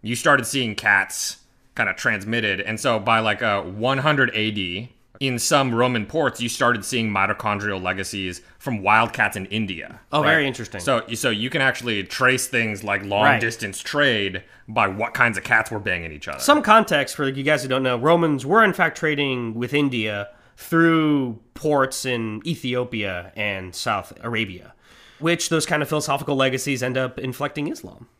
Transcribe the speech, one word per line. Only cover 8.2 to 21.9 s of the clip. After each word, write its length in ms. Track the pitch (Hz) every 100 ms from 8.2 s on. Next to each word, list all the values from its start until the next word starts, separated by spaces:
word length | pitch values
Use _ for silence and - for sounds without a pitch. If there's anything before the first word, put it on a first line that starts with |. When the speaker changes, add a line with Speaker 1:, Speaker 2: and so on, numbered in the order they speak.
| 92 87 - _
Speaker 1:
from 240 | - 113
wild 300 | 95 110 117
cats 240 | - 107 104
in 100 | 95
India, 540 | 107 104 85 - - _
Speaker 2:
Oh, 100 | 147
Speaker 1:
right? 100 | 156
Speaker 2:
very 180 | 160 139
interesting. 320 | 120 117 98
Speaker 1:
So, 220 | 87 120 -
so 160 | 113 131
you 180 | 107 123
can 140 | 139
actually 400 | 135 120 120 107
trace 460 | 92 - 127 127 -
things 340 | 120 113 101
like 220 | 101 98
long 180 | 101 101
Speaker 2:
Right. 160 | 120 127
Speaker 1:
distance 380 | 113 113 107 98
trade 640 | - 147 139 110 98 90 - - -
by 220 | 110 101
what 260 | 98 113
kinds 240 | - 120 98
of 60 |
cats 260 | - 113 110
were 80 | 110
banging 320 | 101 87 82
each 160 | 76 -
other. 140 | 69
Speaker 2:
Some 200 | - 294
context 540 | 214 220 214 156 135
for 140 | - 139
you 160 | 131
guys 180 | 139 151
who 60 | 135
don't 160 | 131
know, 120 | 131 120
Romans 480 | 139 170 165 139
were 200 | 131 208
in 80 | 214
fact 260 | 175 165 -
trading 560 | 156 147 143 127 117
with 180 | 113 120
India 560 | 147 143 123 107 104 101 - _ _
through 840 | - 165 165 160 156 147 127 110 _
ports 500 | - 156 147 131